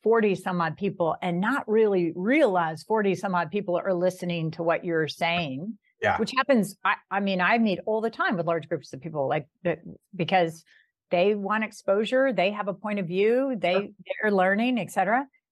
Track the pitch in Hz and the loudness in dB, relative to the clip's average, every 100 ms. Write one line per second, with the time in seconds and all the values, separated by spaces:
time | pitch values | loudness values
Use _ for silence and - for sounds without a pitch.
0 | 214 226 214 185 190 180 165 - 196 196 | 2 4 2 0 -2 -2 -4 -2 -6 -2
1 | 165 - 185 175 214 269 - 220 214 190 | -2 -2 -2 -2 0 -2 0 2 4 2
2 | 170 175 196 302 247 185 160 160 - 220 | 0 -2 2 4 4 2 -2 -6 -2 0
3 | 202 185 202 180 165 202 175 170 196 175 | 2 0 0 -2 -2 -4 -2 -2 0 0
4 | 180 180 180 170 160 160 170 160 180 165 | 0 -2 -6 -4 -4 -2 -2 0 0 -2
5 | 147 - 170 175 156 131 202 - _ - | -2 -2 -2 -2 -4 -8 -10 -12 _ -4
6 | 208 175 220 269 269 247 190 - 190 - | -2 0 0 0 2 2 2 -2 -2 -2
7 | - 196 196 180 180 233 220 175 - 220 | -2 -4 -2 0 2 4 2 0 -2 -2
8 | 226 269 359 180 165 165 - 156 - 139 | -2 -2 -2 0 0 -2 -2 -6 -6 -12
9 | 165 156 135 151 - _ 175 - - - | -8 -4 -2 -2 -4 _ -4 -4 -8 -20
10 | _ 185 170 190 165 165 _ _ _ _ | _ -6 0 2 2 -2 _ _ _ _
11 | - 175 196 208 196 214 214 - - 196 | -4 2 2 0 -2 -2 -4 -6 -2 0
12 | 214 254 269 190 185 208 202 190 214 208 | 2 2 2 2 0 -2 -6 -6 -6 -6
13 | 170 185 214 247 277 226 175 185 202 - | -2 0 2 2 0 0 0 0 -2 -12
14 | 190 - 214 196 185 202 247 240 165 202 | -12 -4 0 2 4 2 2 -2 -2 -2
15 | 185 247 277 _ _ | 0 0 -2 _ _